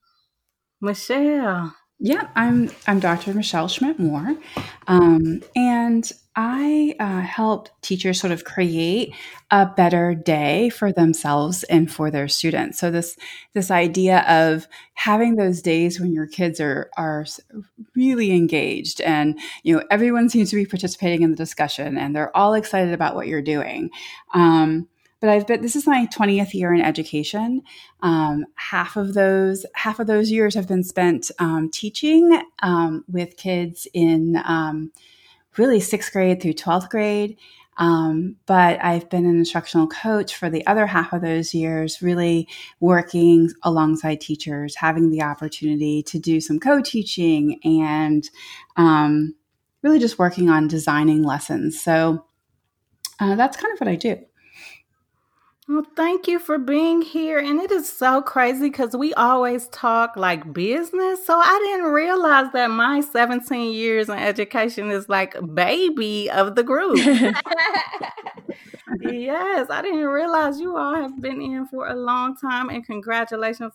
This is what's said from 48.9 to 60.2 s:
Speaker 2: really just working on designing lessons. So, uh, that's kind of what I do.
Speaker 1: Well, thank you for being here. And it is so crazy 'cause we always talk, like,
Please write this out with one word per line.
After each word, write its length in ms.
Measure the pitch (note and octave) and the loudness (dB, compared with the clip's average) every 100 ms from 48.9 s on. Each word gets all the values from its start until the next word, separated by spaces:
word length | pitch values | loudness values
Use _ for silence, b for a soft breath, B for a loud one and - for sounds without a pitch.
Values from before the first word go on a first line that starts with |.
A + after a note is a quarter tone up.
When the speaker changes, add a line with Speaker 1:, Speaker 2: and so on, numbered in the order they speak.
| D#3 D3 D3+ D#3 - _ _ _ _ | 6 4 2 0 -6 _ _ _ _
Speaker 2:
really 160 | C#4+ D#4 | 4 4
just 200 | A#3 - | 4 2
working 300 | F3+ F3+ F3 | 0 4 4
on 180 | D#3 D#3 | 4 2
designing 560 | D#3+ D3+ D3 D#3 D3+ | 0 0 2 4 4
lessons. 560 | D3+ C#3+ - C3+ D3+ D#3 | 2 0 -4 -4 -4 -4
So, 460 | F3 D#3+ D#3+ D#3+ - _ _ _ _ _ _ _ - - | 0 2 2 0 -6 _ _ _ _ _ _ _ -14 -4
uh, 160 | G3+ | 0
that's 240 | G3+ C4+ - | 2 0 0
kind 160 | A4 | -6
of 60 | G4+ | -4
what 80 | A3 | -2
I 80 | E3+ | -2
do. 220 | A#3 F3+ - _ B B B B B _ _ _ _ _ _ _ - | -2 -4 -8 _ B B B B B _ _ _ _ _ _ _ -4
Speaker 1:
Well, 180 | D4+ D4+ | -4 -4
thank 320 | - E4 F#4 F4 | -2 -2 0 -2
you 140 | E4+ | -2
for 180 | D#4+ D4+ | -2 -4
being 420 | B3+ C#4+ E4 E4+ | 0 0 2 2
here. 380 | D#4+ D#4+ D#4 D4+ | 0 -4 -2 -2
And 220 | C#4+ D4 | 0 -2
it 100 | F#4+ | 0
is 180 | F#4+ D4 | -2 -4
so 340 | - B3+ C4 | -2 2 2
crazy 480 | C#4 C4 B3 C4 C#4+ | 0 0 0 0 -2
'cause 260 | C4+ A#3+ B3 | -2 -4 -2
we 180 | D4+ | -2
always 540 | - A#3+ B3+ B3 A#3+ A#3+ | 2 2 2 0 -2 -8
talk, 480 | - A#3+ A3+ A#3 | -4 0 0 0
like, 360 | G3+ | 0